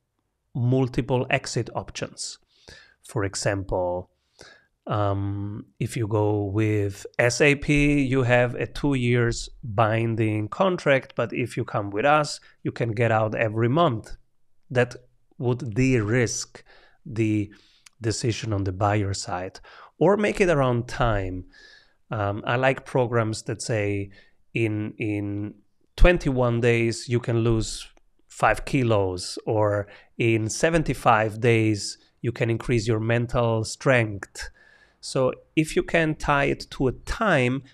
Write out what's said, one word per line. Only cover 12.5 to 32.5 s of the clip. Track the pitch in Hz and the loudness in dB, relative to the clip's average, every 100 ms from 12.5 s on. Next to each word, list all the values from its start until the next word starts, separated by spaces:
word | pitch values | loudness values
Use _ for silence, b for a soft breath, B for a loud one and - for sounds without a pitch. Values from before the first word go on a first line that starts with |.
| b | b
you | 151 | -10
can | - 117 | -4 -4
get | 107 117 | 0 2
out | 110 110 | 2 0
every | 107 113 107 117 | 0 -2 0 0
month. | 143 170 110 - - _ _ _ _ _ | 2 2 0 -8 -16 _ _ _ _ _
That | 123 127 - - _ _ _ | 0 0 -2 -20 _ _ _
would | 120 123 135 | -2 -2 -2
de-risk | 104 131 127 104 123 110 - - - b b b b - | 0 2 2 2 0 0 -2 -8 -14 b b b b -12
the | 113 110 107 101 B B B B _ | -2 0 0 -2 B B B B _
decision | 113 101 123 104 110 | -6 -2 -2 -4 -4
on | 101 | -2
the | 98 | -2
buyer | 92 104 104 98 | -2 0 0 0
side. | 98 - 90 92 - B B B _ | -4 -6 -8 -8 -14 B B B _
Or | 156 208 | 2 4
make | 208 214 | 0 2
it | 185 | 2
around | 151 131 120 117 | 4 2 0 -4
time. | - 120 104 95 90 - B B B B B _ | -2 0 0 -2 -8 -12 B B B B B _
Um, | 113 101 101 - | -4 -4 -4 -2
I | 120 | 2
like | 131 135 | 2 0
programs | - 139 120 120 110 110 | -2 0 2 2 0 -4
that | - 113 | -6 -8
say | - 113 101 101 98 b b b _ | -4 -2 0 -2 -6 b b b _
in, | 120 113 107 107 - | -2 -2 -2 -4 -6
in | 110 104 101 101 104 - _ _ _ - | -4 -4 -4 -6 -8 -10 _ _ _ 6
twenty-one | 180 180 - 127 123 117 | 6 6 2 0 2 2
days | 120 117 117 110 - | 2 2 0 -2 -2
you | 117 | -2
can | 123 117 | 0 0
lose | 117 113 104 - - - _ _ _ | 2 2 0 -6 -14 -20 _ _ _
five | - 117 104 - | 0 2 2 0
kilos, | 143 120 107 95 90 - - - | 0 2 2 0 -4 -8 -10 -4
or | 110 107 104 98 B B - | 0 2 0 -4 B B -2
in | 117 113 110 | 2 2 0
seventy-five | - 160 165 151 131 135 113 110 107 | 0 2 2 0 0 4 4 2 0
days | 120 113 110 104 - - b b | 2 4 4 0 -4 -12 b b
you | 120 | -8
can | 113 120 | -2 -2